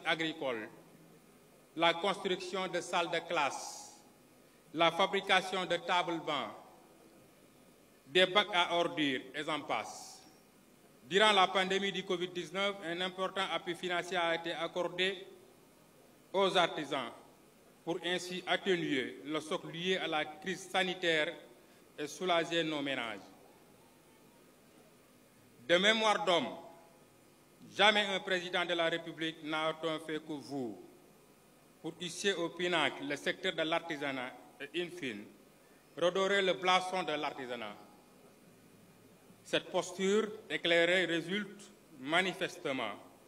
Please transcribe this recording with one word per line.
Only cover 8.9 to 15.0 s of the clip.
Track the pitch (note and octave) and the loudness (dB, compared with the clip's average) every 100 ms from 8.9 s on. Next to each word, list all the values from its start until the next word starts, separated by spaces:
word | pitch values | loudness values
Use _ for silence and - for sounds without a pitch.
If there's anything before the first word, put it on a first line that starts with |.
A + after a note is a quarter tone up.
| E3 C#3+ B2+ - | 0 0 0 -4
et | D3 | -8
j'en | D3+ D3 | -4 -4
passe. | C3+ A#2+ G2+ - - - - - - - - - - - B2 | -2 -4 -4 -10 -16 -18 -20 -20 -20 -20 -20 -20 -20 -20 0
Durant | F#3 G#3+ | 4 6
la | G3+ F3+ | 6 6
pandémie | F#3+ F#3 G3 G3 | 4 2 0 0
du | F3+ | -4
covid | F#3+ F3+ F3+ | -4 -4 -4
dix-neuf, | F3 D#3+ F#3 G3+ G3 | -6 -6 -2 -2 -4
un | D#3+ E3+ | -6 -4
important | F#3 F3+ F#3 G3 F#3 | -4 -4 -4 -2 -2
appui | E3 F3+ | -2 -4
financier | E3 F3+ F3 F3 F3+ | -6 -2 -2 -2 0
a | E3+ E3 | 2 0
été | E3+ | -2
accordé | D#3 E3 F3+ E3+ E3 | -4 -4 -2 -2 0